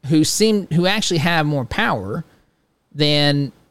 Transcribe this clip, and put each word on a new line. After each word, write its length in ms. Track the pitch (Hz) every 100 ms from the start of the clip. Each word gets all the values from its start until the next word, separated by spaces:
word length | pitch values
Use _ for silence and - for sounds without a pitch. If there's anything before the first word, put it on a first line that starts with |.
| 131
who 160 | 156
seem, 440 | 151 - 220 208 -
who 180 | 156
actually 320 | 180 214 - 170
have 260 | 170 170
more 200 | 151 147
power 580 | 123 - 226 127 95 143 - _ _ _ _ _ _
than 580 | 143 147 147 147 143 135 _ _